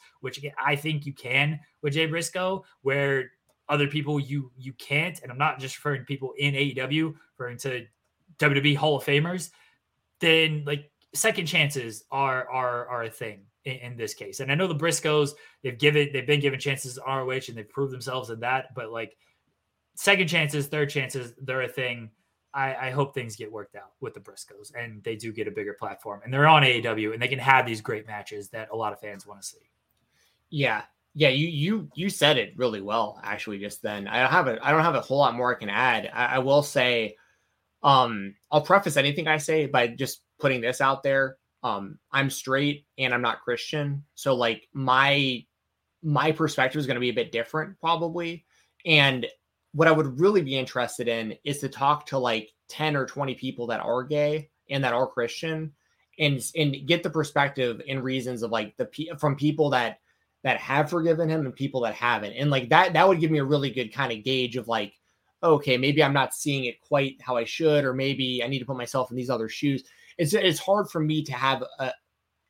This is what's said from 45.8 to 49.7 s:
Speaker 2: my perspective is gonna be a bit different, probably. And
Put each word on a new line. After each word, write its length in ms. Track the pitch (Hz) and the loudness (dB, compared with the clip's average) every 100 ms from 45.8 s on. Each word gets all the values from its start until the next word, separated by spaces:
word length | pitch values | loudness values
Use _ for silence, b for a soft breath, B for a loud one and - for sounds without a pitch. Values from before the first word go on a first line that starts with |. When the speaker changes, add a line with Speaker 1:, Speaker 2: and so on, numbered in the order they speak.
| _ _ | _ _
Speaker 2:
my 300 | 160 139 156 | 0 2 2
perspective 460 | 156 156 - 127 151 | 2 0 2 0 0
is 80 | 135 | -2
gonna 140 | 123 | -2
be 80 | 123 | 0
a 60 | |
bit 180 | 120 113 | 0 -2
different, 480 | 113 113 156 101 95 | -4 -2 -4 -6 -4
probably. 640 | 165 165 170 175 170 170 b b b b | 0 0 -2 -4 -6 -8 b b b b
And 420 | 170 151 139 127 117 - _ _ _ | 4 6 6 2 -4 -10 _ _ _